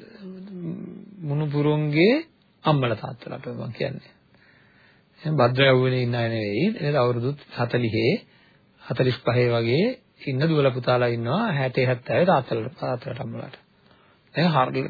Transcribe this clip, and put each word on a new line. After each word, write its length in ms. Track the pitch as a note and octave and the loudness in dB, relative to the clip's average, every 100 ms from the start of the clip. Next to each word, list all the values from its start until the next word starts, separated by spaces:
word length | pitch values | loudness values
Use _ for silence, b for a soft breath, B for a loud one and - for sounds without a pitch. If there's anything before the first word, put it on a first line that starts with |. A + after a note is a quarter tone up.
| - - F#3+ F#3 F#3+ F#3 E3+ E3+ - - - G3 | -12 -18 -16 -16 -14 -12 -10 -10 -12 -16 -18 -12
මුණුපුරුන්ගේ 960 | D#3 C#3+ D3+ D3 D3 D3+ D3+ D3 F#3+ C#4+ E4 _ _ _ | -4 -2 0 0 2 2 2 4 4 4 -2 _ _ _
අම්මලා 320 | - D3 B2 G#2+ | 0 2 2 -2
තාත්තලාට 500 | B2+ - - B2+ B2+ | -8 -12 -14 -12 -10
මම 260 | A#2+ A#2+ | -10 -8
කියන්නේ. 380 | A#2 - - - _ _ b b b b b b b b _ | -6 -6 -6 -16 _ _ b b b b b b b b _
එහෙනම් 140 | D#3 D3+ | -2 2
භද්‍ර 260 | B2 B2+ | 4 4
යවුවනේ 380 | C#3 B2+ B2+ B2+ | 4 6 4 0
ඉන්න 120 | B2 | -2
අය 140 | A#2+ A#2 | -2 -2
නෙවෙයි. 380 | A2+ G#2 G#2 F#3+ | -2 -2 0 0
නේද? 220 | A3+ D3 | 0 0
අවුරුදු 360 | D3 B2 A#2+ B2 D3 - | 2 2 0 -4 -6 -10
හතලිහේ, 600 | - B2 B2 A#2 G#2+ A2+ G3+ - b b b _ _ | -4 -2 0 0 0 0 0 -4 b b b _ _
හතළිස් 360 | - A#2+ C3 A#2+ | -8 0 0 0
පහේ 300 | - A#2+ B2 | 0 2 2
වගේ 380 | A#2 A#2 C3+ A3+ C4 _ - | 2 2 2 0 -2 _ -12
ඉන්න 160 | - C3 | -6 -2
දුවල 300 | D#3+ D3+ C#3 | 0 2 2
පුතාලා 380 | B2 B2+ B2 B2 | 2 0 2 2
ඉන්නවා. 440 | A#2 A#2 F3 A#3 | -2 -2 -2 0
හැටේ 340 | C#3+ C3 C3 B2+ | -2 -2 0 0
හැත්තෑවේ 400 | B2 - A#2+ F3+ | 0 0 2 4
තාත්තලාට, 500 | D#3 B2+ A2+ A2+ - | 2 2 -4 -6 -8
තාත්තලාට 440 | C3+ B2 - A#2+ | -6 -6 -8 -10
අම්මලාට. 360 | A#2+ A#2 C3+ - _ _ b b b b b | -10 -10 -14 -18 _ _ b b b b b
දැන් 160 | - E3+ | 0 2
හරි 300 | D3+ B2+ C3+ | 4 2 0